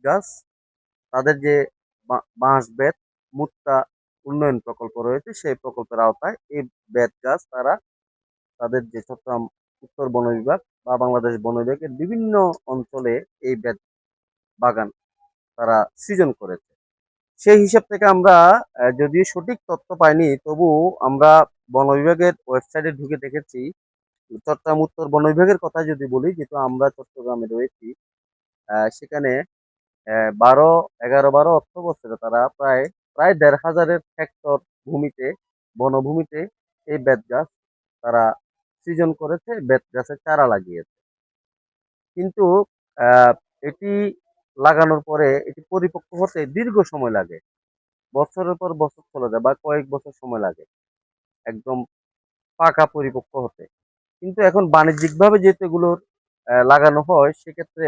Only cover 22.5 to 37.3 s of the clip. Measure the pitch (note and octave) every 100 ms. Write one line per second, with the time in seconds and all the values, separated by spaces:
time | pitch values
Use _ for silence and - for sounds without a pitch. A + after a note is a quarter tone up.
22.5 | B2+ - D#3 D3+ C#3 C#3 D3+ C#3 D3 D3+
23.5 | B2+ C3+ - _ _ _ _ - A2 -
24.5 | D3 D#3+ D#3 D#3 - D3+ D3 D3+ D#3 F#3
25.5 | G3 D#3+ E3 D#3 C#3+ C3+ B2+ D#3 E3+ C#3
26.5 | C#3+ C3 B2+ C#3 - - C3+ A#2+ A#2+ A2+
27.5 | A#2 C3 _ A2+ - _ _ _ _ _
28.5 | _ - G#2+ A2 - C#3+ D3 C#3 B2+ F3
29.5 | _ _ _ _ _ A2 A2 A2 G#2 A#2+
30.5 | C3 D#3 E3 - - B2 C#3 C#3 C#3 D#3
31.5 | D#3+ - F3+ F3 D#3 A2+ A2+ A2+ A#2 B2+
32.5 | - C#3 B2+ D#3 _ _ - E3+ E3 D3
33.5 | C#3+ E3 E3 E3 E3+ - - D#3 _ D3
34.5 | C#3+ _ _ C3+ D3+ D3 - C3 F#3+ _
35.5 | _ _ A2+ C3+ C3+ C3+ D#3+ D#3 - G3
36.5 | _ _ _ - D3+ C3 B2 A2+